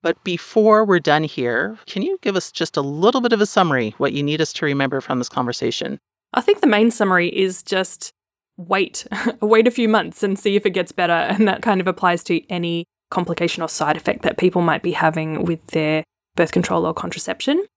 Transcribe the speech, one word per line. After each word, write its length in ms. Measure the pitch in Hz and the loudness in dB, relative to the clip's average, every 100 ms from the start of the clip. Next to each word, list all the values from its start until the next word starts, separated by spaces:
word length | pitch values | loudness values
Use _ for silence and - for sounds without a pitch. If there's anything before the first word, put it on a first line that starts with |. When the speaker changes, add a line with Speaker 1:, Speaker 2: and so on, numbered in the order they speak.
Speaker 1:
But 200 | 165 165 | -2 -4
before 600 | - 170 - 226 214 214 | -4 -6 -2 2 6 6
we're 140 | 214 180 | 4 2
done 260 | 151 151 | 4 2
here, 540 | 156 - 120 117 180 220 - | 2 -2 -2 0 -2 -8 -10
can 140 | - | -6
you 180 | 269 381 | -4 -4
give 140 | - 190 | -2 -2
us 140 | - | -4
just 280 | - 170 - | -6 -4 -2
a 20 | |
little 380 | 139 147 196 254 | -4 2 2 2
bit 140 | 240 | 0
of 80 | 226 | 2
a 40 | 208 | 2
summary, 480 | - 175 131 110 - | 2 2 2 -2 -2
what 160 | 139 | -2
you 80 | 143 | 0
need 180 | 143 156 | -2 0
us 120 | 156 | -2
to 100 | - | -2
remember 380 | 151 139 135 135 | -2 0 0 -2
from 160 | - 127 | -4 -4
this 100 | 120 | -4
conversation? 720 | - 123 120 117 - - - _ _ _ | -4 -4 -4 -4 -4 -6 -10 _ _ _
Speaker 2:
I 80 | - | -2
think 200 | - 403 | 0 2
the 60 | 311 | 4
main 240 | 214 226 | 4 4
summary 380 | - 202 185 175 | 2 2 2 0
is 340 | - 190 185 | 0 -2 -2
just 500 | - 190 185 - - _ _ _ _ - | -6 -4 -4 -8 -16 _ _ _ _ -20
wait, 500 | 170 196 196 - - 196 | -4 -2 -2 -6 -8 -4
<laughs> 160 | - - | -4 -2
wait 240 | 208 220 220 | 4 6 6
a 40 | |
few 180 | 240 226 | 4 2
months 340 | 220 - - | 2 0 -4
and 160 | 202 190 | -2 0
see 180 | 208 202 | 0 0
if 80 | |
it 60 | 202 | 0
gets 200 | 185 180 | -2 -4
better. 220 | - 175 | -2 0
And 340 | 170 - 196 214 | 2 0 2 2
that 140 | 190 | 2
kind 220 | - 196 | 0 0
of 40 | 185 | 0
applies 380 | 180 185 175 | 0 0 0
to 260 | - 170 - | 0 -2 -2
any 360 | 180 170 170 170 _ _ | -6 -4 -4 -6 _ _
complication 520 | - 175 170 170 - | -4 -4 -2 -2 -2
or 60 | 165 | -6
side 280 | - 151 160 | -4 -2 0
effect 260 | - - | -2 -2
that 160 | - - | -2 2
people 220 | 185 180 | 2 2
might 220 | 170 147 | 0 0
be 80 | 175 | -2
having 540 | - 160 165 156 156 | 0 0 0 -4 -4
with 200 | 170 165 - | -2 -4 -4
their 340 | 160 156 156 156 _ _ | -2 0 -2 -4 _ _
birth 160 | - 165 | -2 0
control 340 | - 175 175 | 2 0 0
or 80 | 165 | -2
contraception. 720 | 165 175 - - 185 - 311 415 | -4 -8 -8 -8 -6 0 0 -2